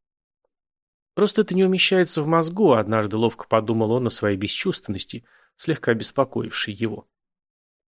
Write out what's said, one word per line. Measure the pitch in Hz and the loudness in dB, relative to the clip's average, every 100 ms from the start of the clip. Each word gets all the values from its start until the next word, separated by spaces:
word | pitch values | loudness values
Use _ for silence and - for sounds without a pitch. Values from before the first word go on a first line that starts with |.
| _ _ _ _ _ _ _ _ _ _ _ | _ _ _ _ _ _ _ _ _ _ _
«Просто | - 208 - | -2 0 2
это | 214 | 0
не | 180 185 | 2 2
умещается | 185 - 185 170 160 | 2 2 2 2 0
в | 151 | 2
мозгу», | 165 160 180 190 | 0 0 2 4
однажды | 113 101 110 104 110 | 4 4 0 0 0
ловко | 113 - - | 0 -2 0
подумал | 110 107 113 110 | 0 2 -2 0
он | 123 117 | 0 -2
о | |
своей | - 104 98 | -2 -2 -2
бесчувственности, | 104 - 190 - - 95 - 120 _ _ _ _ | -4 -4 -4 -4 -6 -8 -8 -12 _ _ _ _
слегка | - 151 - | -6 -2 0
беспокоившей | 113 - - 131 113 113 - - | 0 0 -2 -2 -2 -6 -6 -8
его. | 98 113 101 - _ _ _ _ _ _ _ _ | -4 -6 -6 -16 _ _ _ _ _ _ _ _